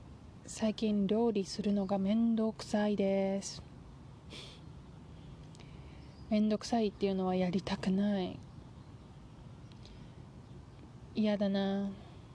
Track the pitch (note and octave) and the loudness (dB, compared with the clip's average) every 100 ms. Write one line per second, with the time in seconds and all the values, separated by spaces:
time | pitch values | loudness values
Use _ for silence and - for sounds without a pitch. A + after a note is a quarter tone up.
0 | - - - - - - A3 G3+ G#3+ G#3 | -16 -16 -18 -16 -10 0 0 2 4 4
1 | G3 G#3+ A#3 G#3 F#3 - G3+ G3+ F#3+ G3 | 6 6 6 4 0 0 2 4 4 4
2 | F#3+ A3 A#3 A3 A3 - - G#3 G#3 G#3 | 6 6 6 6 2 0 0 4 4 4
3 | G3 G3 F#3+ G3 - - - - - - | 4 4 4 2 -2 -10 -14 -16 -16 -18
4 | - - - - - - - - - - | -18 -16 -14 -12 -12 -14 -14 -14 -16 -16
5 | - - - - - - - - - - | -16 -16 -14 -14 -16 -16 -14 -14 -14 -14
6 | - - - G#3+ G#3+ G#3+ - A#3 G#3 - | -16 -10 2 4 4 4 2 2 2 2
7 | G3 F#3+ F#3 F#3 F3+ F#3 - G3 F#3+ F#3+ | 2 2 2 4 4 2 0 0 2 4
8 | G#3 G3 F3+ - - - - - - - | 4 2 0 -6 -12 -16 -16 -16 -16 -18
9 | - - - - - - - - - - | -18 -18 -18 -16 -16 -16 -16 -16 -16 -16
10 | - - - - - - - - - - | -16 -16 -16 -16 -16 -16 -16 -18 -18 -16
11 | - A3+ G#3+ G3+ G3 G3 G3 G3 G3 G3 | -6 0 2 4 2 2 2 0 -2 -6
12 | - - - | -12 -16 -16